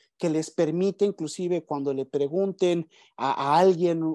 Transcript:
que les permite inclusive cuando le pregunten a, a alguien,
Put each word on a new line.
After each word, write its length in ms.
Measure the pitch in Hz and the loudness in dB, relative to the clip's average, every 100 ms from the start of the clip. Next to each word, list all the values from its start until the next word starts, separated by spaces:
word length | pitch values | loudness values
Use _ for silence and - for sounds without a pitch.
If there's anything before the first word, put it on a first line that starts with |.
| _ - | _ -6
que 140 | 175 | -2
les 200 | 156 156 | -2 -2
permite 540 | - 156 170 196 185 | -2 0 0 -2 0
inclusive 600 | 202 196 156 - 180 175 | -2 -2 -8 -4 -2 -2
cuando 280 | - 147 139 | -4 -4 -2
le 140 | 135 135 | -4 -4
pregunten 800 | 143 143 170 196 185 180 170 160 _ _ - | -2 -2 -2 -2 0 0 0 -4 _ _ -6
a, 160 | 131 | -4
a 260 | - 139 156 | -2 2 4
alguien, 440 | 190 170 175 165 160 | 6 4 2 0 -2